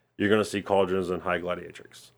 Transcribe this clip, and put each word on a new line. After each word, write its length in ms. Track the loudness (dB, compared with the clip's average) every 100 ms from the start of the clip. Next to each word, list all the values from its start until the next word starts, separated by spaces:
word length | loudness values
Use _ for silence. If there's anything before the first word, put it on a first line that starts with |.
| _ -2
you're 140 | 2
gonna 140 | 4 2
see 180 | -2
Cauldrons 480 | 0 2 2 0 -2
and 120 | -4
High 180 | -2 -4
Gladiatrix. 720 | -2 -6 -8 -18 -20 -20 -20